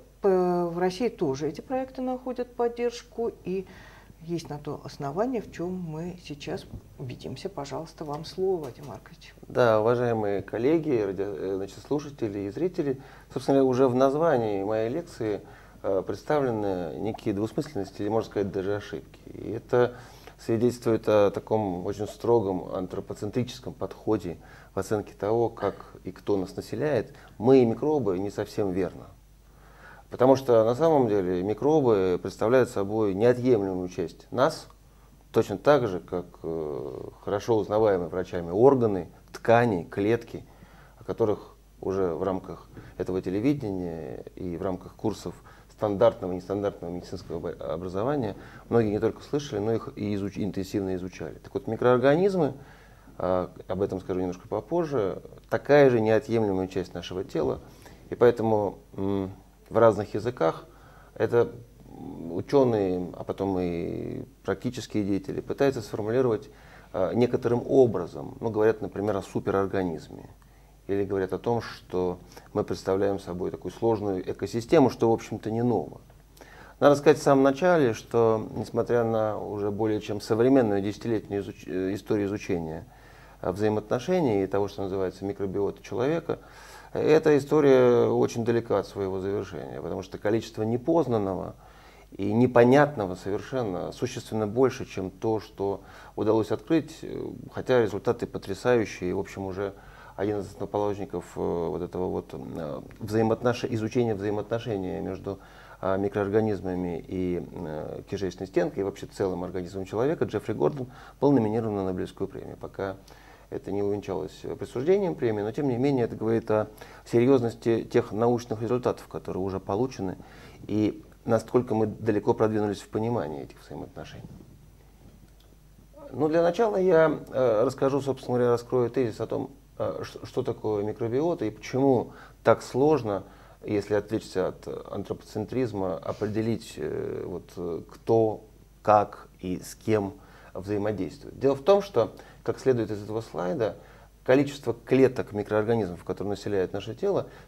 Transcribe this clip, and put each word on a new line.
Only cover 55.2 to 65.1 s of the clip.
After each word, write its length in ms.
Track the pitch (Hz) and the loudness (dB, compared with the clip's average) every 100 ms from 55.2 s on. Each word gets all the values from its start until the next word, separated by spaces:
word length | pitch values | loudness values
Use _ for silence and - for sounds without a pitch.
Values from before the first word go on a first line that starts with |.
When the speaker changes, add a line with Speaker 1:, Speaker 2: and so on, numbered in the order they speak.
| - - - | -12 -20 -4
Speaker 2:
такая 400 | 113 - 147 139 | -2 6 8 8
же 100 | 120 | 8
неотъемлемая 680 | 110 110 107 113 107 92 92 | 6 4 4 0 2 0 -2
часть 260 | 95 90 | -4 -6
нашего 300 | 90 87 92 | -8 -8 -8
тела, 380 | - 165 139 113 - - - - - | -4 -2 -2 -4 -8 -20 -20 -18 -8
и 40 | |
поэтому, 640 | - 123 113 110 107 101 - - | 4 4 4 2 2 0 -4 -12
м, 400 | - 98 98 95 - - - - | -6 -2 -2 -4 -8 -20 -20 -2
в 80 | 92 | 6
разных 380 | 117 101 101 | 6 6 0
языках 520 | 107 110 131 160 - - - - - - | -4 -4 0 0 -2 -10 -20 -20 -20 -12
это 360 | - 117 120 113 - - - - - - - 82 | -4 2 2 2 -2 -18 -20 -20 -16 -14 -12 -8
учёные, 800 | 82 - 143 127 110 95 90 90 - | -6 2 4 4 4 2 0 -4 -8
а 80 | |
потом 340 | - 95 98 92 | -8 -4 -2 0
и 640 | 90 85 87 82 82 80 - - | -2 -2 -4 -6 -6 -8 -10 -8
практические 580 | - 98 123 123 107 107 | -6 -4 -4 -6 -6 -2
деятели 380 | 98 | 0